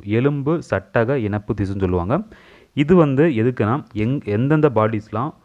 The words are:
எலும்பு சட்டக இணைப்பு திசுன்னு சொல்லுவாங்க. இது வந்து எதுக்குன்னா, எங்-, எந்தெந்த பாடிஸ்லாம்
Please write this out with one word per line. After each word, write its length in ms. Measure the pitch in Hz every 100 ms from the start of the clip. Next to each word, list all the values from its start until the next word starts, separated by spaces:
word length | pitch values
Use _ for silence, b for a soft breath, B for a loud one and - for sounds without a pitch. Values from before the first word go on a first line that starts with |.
| 98 110
எலும்பு 440 | 139 143 139 165
சட்டக 560 | 131 98 - 123 117 139
இணைப்பு 340 | 104 104 -
திசுன்னு 320 | 110 98 98 95
சொல்லுவாங்க. 320 | 90 85 156 220 B B B B -
இது 180 | 147 185
வந்து 280 | 151 131 170 110
எதுக்குன்னா, 400 | 120 127 107 135 -
எங்-, 300 | 107 110 139 -
எந்தெந்த 440 | 104 135 156 151
பாடிஸ்லாம் 600 | 110 110 107 - 107 143 -